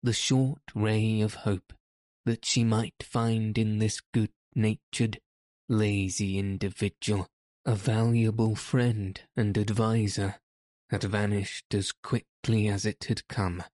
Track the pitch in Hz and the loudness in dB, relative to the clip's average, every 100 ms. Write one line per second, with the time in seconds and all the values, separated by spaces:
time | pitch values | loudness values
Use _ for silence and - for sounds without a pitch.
0 | 120 110 - 131 131 143 - 107 107 110 | 0 0 2 2 2 -2 -8 -2 0 2
1 | 110 110 107 - - 98 _ - _ _ | 2 2 0 0 -2 -2 _ -20 _ _
2 | _ _ - 113 - 127 113 110 113 _ | _ _ -2 -2 0 2 2 2 0 _
3 | - 120 117 113 110 107 110 107 107 - | -6 -2 0 0 0 0 0 2 0 -2
4 | _ 120 107 _ _ - 107 107 _ - | _ -2 -2 _ _ 0 0 0 _ -2
5 | 113 - _ _ _ _ - 110 104 101 | -2 -2 _ _ _ _ -2 2 2 2
6 | 95 - 98 95 98 98 98 - 104 _ | -2 -2 -2 0 -2 -2 -4 -2 -4 _
7 | - 104 90 _ _ _ - 107 98 110 | -2 -2 -2 _ _ _ -2 -2 0 2
8 | 113 117 113 110 113 104 - 131 120 110 | 2 4 2 2 0 0 0 2 2 0
9 | 95 95 - - 107 101 104 104 110 113 | -4 -8 -10 -2 0 0 0 2 2 2
10 | 104 98 98 - _ _ _ _ _ 101 | 0 0 -4 -6 _ _ _ _ _ -4
11 | 101 104 104 104 98 - - 104 98 - | -2 0 0 0 -2 -10 -4 -2 -2 -8
12 | - 123 - _ - 113 104 101 104 - | -4 -4 -4 _ 0 2 2 0 -2 -6
13 | - 110 - - 95 87 87 | -4 -4 -4 -4 -4 -4 -10